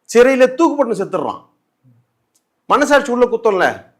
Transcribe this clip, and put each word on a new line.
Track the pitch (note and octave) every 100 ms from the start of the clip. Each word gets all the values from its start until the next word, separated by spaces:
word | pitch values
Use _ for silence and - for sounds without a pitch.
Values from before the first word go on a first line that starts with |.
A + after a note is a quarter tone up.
| -
சிறையில | A#3 B3 C4 B3+
தூக்குப்பட்டு | B3+ E4 C#4+ A#3+ G3
செத்துடுறான். | F3 F3 B2+ - _ _ _ _ _ _ _ _ _ _ _ _ -
மனசாட்சி | G#3+ C#4+ C#4+ -
உள்ள | A#3+ B3
குத்தம்ல, | A3+ A3+ F#3+ D3 G2+ -